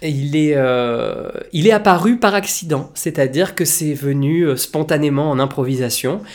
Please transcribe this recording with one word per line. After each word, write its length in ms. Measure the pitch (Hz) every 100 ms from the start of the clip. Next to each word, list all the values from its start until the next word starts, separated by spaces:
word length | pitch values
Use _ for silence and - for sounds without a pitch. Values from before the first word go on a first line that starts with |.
il 320 | 160 139 143 156
est, 180 | 151 139
euh, 760 | 131 127 120 117 53 - - - -
il 120 | 156 202
est 60 |
apparu 460 | 214 208 175 202 240
par 180 | 214 202
accident, 560 | 196 - 165 139 -
c'est-à-dire 640 | - 170 156 135 143 185 -
que 100 | 160
c'est 280 | - 156
venu, 500 | 139 143 139 139 165
euh, 120 | 160 127
spontanément 720 | - 151 156 151 147 143 151
en 80 | 131
improvisation, 800 | 135 143 131 127 123 - 131 202 -